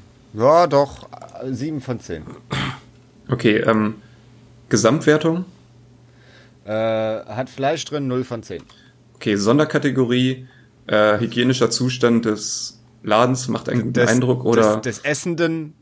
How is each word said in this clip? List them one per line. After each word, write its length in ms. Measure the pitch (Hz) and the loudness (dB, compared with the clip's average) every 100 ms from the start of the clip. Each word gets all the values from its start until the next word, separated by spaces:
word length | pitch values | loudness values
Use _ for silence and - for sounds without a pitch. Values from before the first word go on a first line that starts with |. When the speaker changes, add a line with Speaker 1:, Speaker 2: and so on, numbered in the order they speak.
| - - - | -14 -20 -12
Speaker 1:
ja 320 | 104 123 165 170 | 0 4 6 6
doch, 420 | 143 139 - - - - - 131 | 4 2 -4 -20 -20 -18 -12 -8
sieben 300 | 120 151 151 | -6 -6 -8
von 200 | 131 113 | -6 -8
zehn. 220 | - 82 73 - - - - - - - _ _ - | -8 -12 -12 -16 -10 -8 -6 -10 -18 -20 _ _ -6
Speaker 2:
Okay, 280 | 127 120 107 | 0 2 2
ähm, 360 | 117 110 107 - - - _ - - - - | 2 0 0 -6 -16 -20 _ -20 -20 -20 -2
Gesamtwertung? 760 | 110 110 151 151 151 165 170 185 - _ - - _ _ _ _ - - _ | 2 2 2 2 2 2 -2 -6 -14 _ -20 -20 _ _ _ _ -20 -20 _
Speaker 1:
Äh, 60 | 101 | -6
hat 760 | 107 113 110 110 110 - 107 127 | -2 0 0 -2 -4 -8 -10 -8
Fleisch 360 | - 139 160 - | -4 -2 -2 -4
drin, 220 | 151 135 | -6 -2
null 160 | 127 | -2
von 180 | 127 117 | -4 -8
zehn. 200 | - 87 - - - _ _ | -10 -14 -14 -20 -20 _ _
Speaker 2:
Okay, 220 | - 110 101 | -6 -2 2
Sonderkategorie, 1120 | 101 143 156 143 139 131 120 123 127 127 127 - _ _ - | 4 4 2 0 0 0 2 2 0 -2 -10 -20 _ _ -2
äh, 320 | 107 107 104 | 2 4 2
hygienischer 520 | 117 120 123 123 113 | 0 0 0 2 0
Zustand 540 | - 127 - 120 117 117 | 0 -2 2 2 2 0
des 520 | 104 - - - - _ _ | -4 -4 -8 -10 -14 _ _
Ladens 460 | - 107 127 131 127 | 0 2 2 0 -4
macht 200 | 113 - | -6 -4
einen 120 | 120 | -4
guten 100 | 113 | -2
Speaker 1:
Des, 160 | 123 120 | 2 2
Speaker 2:
Eindruck, 340 | 120 123 123 | 4 2 0
oder? 320 | 113 117 107 107 | 2 4 4 2
Speaker 1:
des, 200 | 120 104 | -2 -6
des 60 | |
Essenden, 720 | 139 151 175 165 165 160 151 - | -4 -2 -2 -2 -2 -2 -8 -12